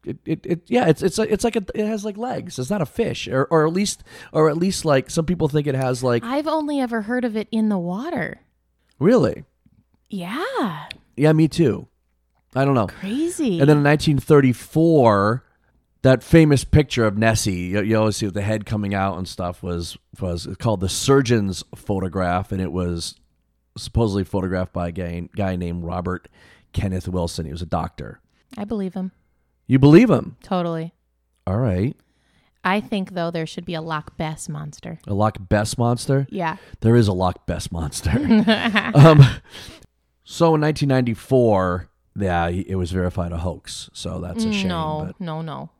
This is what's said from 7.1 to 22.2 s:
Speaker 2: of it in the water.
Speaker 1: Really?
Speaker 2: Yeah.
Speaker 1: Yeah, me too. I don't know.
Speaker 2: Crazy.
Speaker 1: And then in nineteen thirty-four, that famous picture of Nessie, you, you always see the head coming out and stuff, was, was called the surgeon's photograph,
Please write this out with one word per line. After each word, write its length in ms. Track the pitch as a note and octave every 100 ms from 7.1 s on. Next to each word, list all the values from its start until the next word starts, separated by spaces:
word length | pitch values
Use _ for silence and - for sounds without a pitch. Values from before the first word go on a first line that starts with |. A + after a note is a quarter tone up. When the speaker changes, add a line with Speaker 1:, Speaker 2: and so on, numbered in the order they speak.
| B3 A#3+
Speaker 2:
of 100 | G#3+
it 120 | G3+
in 180 | A3+ A3
the 80 | G3
water. 640 | F3 F#3 D4 - D#3+ - _ _ _ _ _ _
Speaker 1:
Really? 440 | E3 B3 A2 - - _ _ _ _ _ _
Speaker 2:
Yeah. 760 | G3 F3 C4 A4 B4+ A#3+ D3+ - - _ -
Speaker 1:
Yeah, 160 | D3+
me 160 | D#3 D#3+
too. 400 | - D3+ G2 - _ _ _ _ _ _
I 100 | C3
don't 100 | C#3
know. 120 | C3 F#2
Speaker 2:
Crazy. 720 | - F#3+ B3+ E4 F4 C4+ E3+
Speaker 1:
And 80 | C#3
then 100 | D3
in 40 |
nineteen 360 | C#3+ D3+ - C#3
thirty-four, 1300 | - D3+ C3 A#2+ - D#3 E3+ D#3 A#2 G2+ G2+ B2 _ _ _ _ _ _
that 200 | C3 B2+
famous 420 | - E3 D#3 C#3
picture 400 | - D3+ C#3 B2
of 140 | A2 G2+
Nessie, 340 | A2+ G#2+ G#2+
you, 300 | F2+ F2+ G#2
you 160 | G#2 A2
always 180 | A2 G2+
see 100 | G#2
the 120 | F#2+
head 220 | G2 A2
coming 300 | G2+ G#2+ G2+
out 240 | G2 G2 F2
and 80 | F#2
stuff, 340 | - F2 F2
was, 360 | F#2 F2 E2+ - _ -
was 260 | F#2 E2+ - -
called 220 | A#2+ G2+
the 80 | F#2
surgeon's 760 | - - C#3 A#2+ A#2 G2 F2+ -
photograph, 800 | - - G2 F#2 F#2